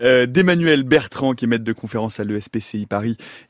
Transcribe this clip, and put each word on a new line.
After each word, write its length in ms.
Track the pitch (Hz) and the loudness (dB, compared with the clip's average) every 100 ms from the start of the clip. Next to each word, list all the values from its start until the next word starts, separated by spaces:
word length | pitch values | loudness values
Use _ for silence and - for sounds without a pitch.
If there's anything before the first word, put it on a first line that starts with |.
euh, 240 | 120 127 123 | 4 4 4
d'Emmanuel 580 | 131 185 175 165 147 | 2 2 2 4 2
Bertrand 500 | 131 160 127 - 135 | 4 2 0 -4 -2
qui 120 | 127 120 | -2 0
est 20 | |
maître 160 | 117 | -2
de 100 | 113 | -2
conférence 460 | 113 110 113 110 - | -6 -6 -6 -6 -6
à 40 | |
l'E 120 | 104 104 | -6 -6
S 140 | - | -6
P 100 | 117 | -8
C 200 | - 107 | -8 -8
I 60 | 104 | -6
Paris 320 | 101 110 113 - - _ | -4 -4 -6 -10 -20 _